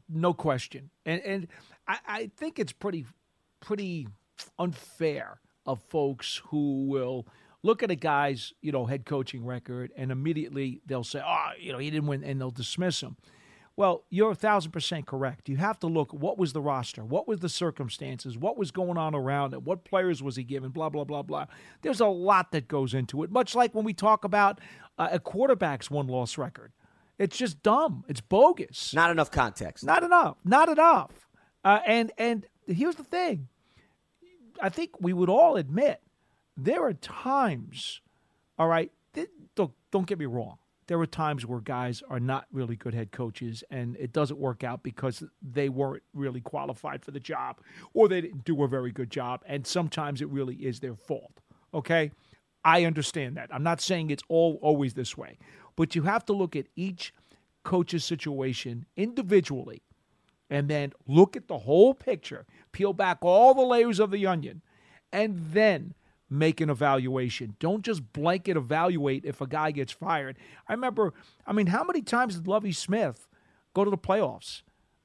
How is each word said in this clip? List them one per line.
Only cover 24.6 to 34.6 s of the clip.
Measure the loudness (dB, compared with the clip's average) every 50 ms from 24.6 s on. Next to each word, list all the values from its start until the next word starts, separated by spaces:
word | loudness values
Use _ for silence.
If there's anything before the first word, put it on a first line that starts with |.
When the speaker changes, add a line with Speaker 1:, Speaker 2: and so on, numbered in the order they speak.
| -10 -20 -20 -20 -20 -12 _ -4
Speaker 1:
uh, | -2 0 0
a | -2
quarterback's | -4 -4 -2 2 4 4 4 4 2 0 -2 -4 -6 -4
one-loss | -4 -2 -2 -2 -2 -2 -2 -4 -4 -6
record. | -6 -6 -8 -12 -20 -20 _ _ _ _ _ _ _ _ _ -2
It's | -2 -2 0 -2
just | -4 -4 -2 0 2
dumb. | 4 4 4 4 2 -2 -4 -8 -8
It's | -10 -8
bogus. | -4 2 6 8 8 8 8 4 -4 -12 -10 -10 -8 -2 2
Speaker 2:
Not | 4 4 4
enough | 6 4 2 2
context. | 4 2 2 2 0 -6 -8 -10 -10 -4 0
Speaker 1:
Not | 2 4 4 4
enough. | 6 6 6 6 4 0 _ 0
Not | 4 6 6 8 6
enough. | 6 8 8 8 8 6 4 -2 -10 -20 _ _ _ _ _ _ _ _ 4
Uh, | 6 6 6 6 4
and, | 2 2 2 0 -2 -2
and | 0 0 0 -2 -6 -10 _ _ _ -4
here's | -2 0 0 0 -2
the | -4 -8
thing. | -6 -2 -2 0 0 -2 -4 -6 -10 _ _ _ _ _ _ _ _ _ _ _ _ _ _ _ -20 _ _ -20 -20 -10 -4